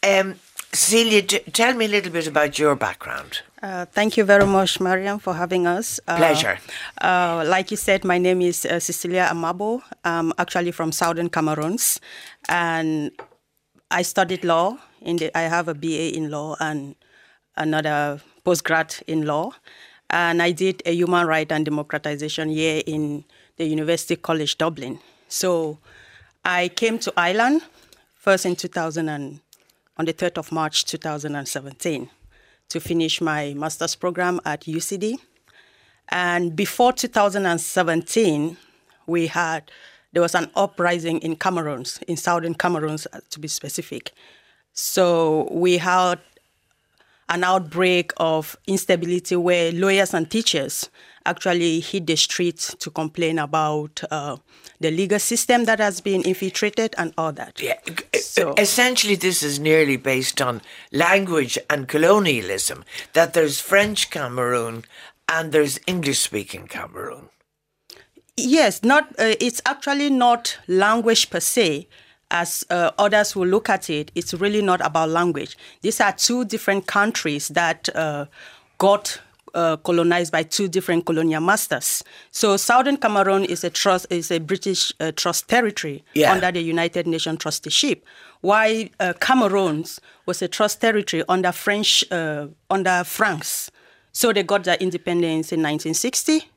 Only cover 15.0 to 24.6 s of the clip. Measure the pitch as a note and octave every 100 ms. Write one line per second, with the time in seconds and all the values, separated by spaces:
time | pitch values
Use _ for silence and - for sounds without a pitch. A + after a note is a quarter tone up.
15 | - E3+ D#3 D#3+ E3 E3+ E3+ D3+ D#3+ D#3
16 | D#3+ D#3+ D#3 D3 D3+ D3 D#3 D3+ C#3 C3
17 | _ _ _ _ _ - D#3 D#3 D3+ D3
18 | D3 C#3+ - _ - E3+ - D#3+ D#3+ -
19 | - D#3+ D3+ D3+ G3 - - - - -
20 | _ E3+ F3 E3+ E3+ E3+ F#3+ F#3 - E3+
21 | F3 F3 E3+ D#3+ D#3 D#3 D3+ D3+ D3 D3+
22 | D3+ D3 D3+ D3+ D#3 D#3 D#3+ D#3 - D3+
23 | D3+ D3 - _ _ _ E3 D#3 D#3 E3
24 | - E3 - D#3+ D3 -